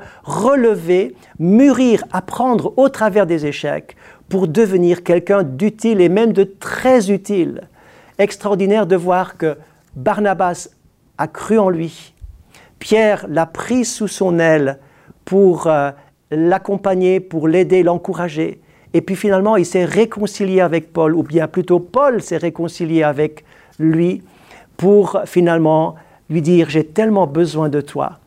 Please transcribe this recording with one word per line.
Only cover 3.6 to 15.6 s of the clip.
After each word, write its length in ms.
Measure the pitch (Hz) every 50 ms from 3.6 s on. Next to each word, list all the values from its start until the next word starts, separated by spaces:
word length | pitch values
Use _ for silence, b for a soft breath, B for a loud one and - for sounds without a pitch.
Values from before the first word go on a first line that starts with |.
| - 147 147 151 - - B B B B B B B -
pour 180 | 190 190 190
devenir 560 | 160 143 220 226 196 190 180 175 175 175 175 -
quelqu'un 400 | - 175 180 175 - 202 202 185
d'utile 560 | 135 131 131 196 214 214 - - 226 226 190
et 100 | 180 165
même 220 | 180 208 233 226
de 120 | 185 196 196
très 680 | 196 - - - - - - - 254 262 247 196 190
utile. 580 | 202 190 196 - 208 190 165 139 135 - - - b b b b b b b b b
Extraordinaire 680 | - 202 202 - - - 208 202 180 196 190 208 220 208
de 80 | 165 190
voir 400 | 180 170 180 180 185 185 - -
que 200 | - 165 156 143 156 b b b b b b -
Barnabas 760 | 131 127 180 202 208 208 202 190 180 190 180 175 - - - _ _ _ _ _ _ _ _ _
a 100 | - 151
cru 320 | 156 - - - - 214 220
en 100 | 202 185
lui. 440 | 180 160 165 160 - - - - _ _ - - - - b b b b b b b _
Pierre 460 | - - 214 220 220 214 202 - -
l'a 180 | - 147 165 165
pris 380 | 160 - - - - 240 254 233
sous 240 | 233 - - 214
son 320 | 190 - - 190 185 175 165
aile 400 | 165 165 160 151 143 131 139 b b b b b b b b _ _
pour, 420 | - 185 196 202 185 170 151